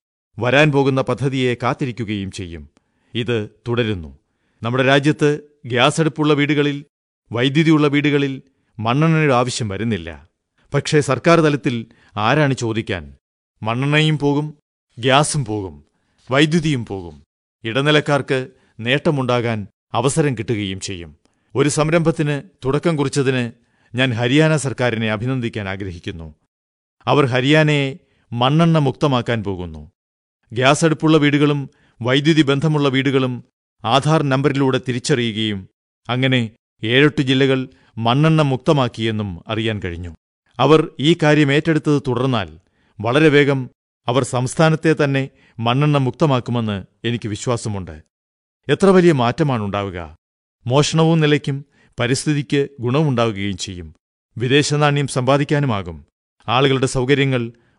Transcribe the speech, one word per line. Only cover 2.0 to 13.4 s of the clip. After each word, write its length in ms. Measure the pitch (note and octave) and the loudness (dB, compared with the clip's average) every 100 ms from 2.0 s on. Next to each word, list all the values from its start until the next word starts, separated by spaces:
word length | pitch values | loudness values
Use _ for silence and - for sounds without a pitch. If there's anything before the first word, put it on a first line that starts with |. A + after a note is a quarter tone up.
| G#2 G#2 G2 | -6 -6 -8
ചെയ്യും. 380 | G2 F2+ E2 D2 _ _ _ _ | -10 -12 -14 -18 _ _ _ _
ഇത് 340 | A2+ A#2+ A#2 G#2+ _ - | -6 -2 -2 -4 _ -6
തുടരുന്നു. 500 | A#2+ A2+ G2 D2+ C2+ _ _ _ _ | -2 -2 -4 -8 -18 _ _ _ _
നമ്മുടെ 220 | A2+ B2 | -4 0
രാജ്യത്ത് 560 | C3 C#3+ C#3+ D3+ D3+ D3 - _ A#2 | 2 4 2 0 0 0 -8 _ -6
ഗ്യാസ് 340 | A#2+ C3+ D3+ | 0 2 2
അടുപ്പുള്ള 320 | D#3 D3+ D3+ | -2 0 0
വീടുകളിൽ, 520 | D3 C#3+ D3 D3 C#3+ D3 _ _ _ _ | 2 2 0 0 -4 -12 _ _ _ _
വൈദ്യുതിയുള്ള 540 | G#2 C3 C#3 D#3+ D#3 D3 | -2 0 2 4 4 4
വീടുകളിൽ 560 | C#3+ C#3+ C#3+ C#3 C3+ - _ _ - | 2 0 0 -2 -4 -14 _ _ -8
മണ്ണെണ്ണയുടെ 560 | G#2+ C3 D#3+ D#3+ D3+ | -2 0 2 2 2
ആവശ്യം 340 | B2 B2+ - A2 | 2 0 -4 -6
വരുന്നില്ല. 600 | F#2+ A2+ G2+ E2 D2+ D#2 _ _ _ _ | -6 -4 -4 -8 -16 _ _ _ _ _
പക്ഷേ 260 | C#3+ - D3+ | -6 0 0
സർക്കാർ 400 | C#3+ C3 E3+ E3+ | 2 0 4 4
തലത്തിൽ 460 | D#3 D3 D3+ A#2+ A2+ _ _ - | 4 0 -2 -4 -8 _ _ -4
ആരാണ് 380 | G#2+ D3 C#3+ | 0 2 2
ചോദിക്കാൻ? 600 | B2+ A#2 A2 - F#2+ C#2+ C#2 _ _ | 0 -4 -4 -6 -8 -10 -20 _ _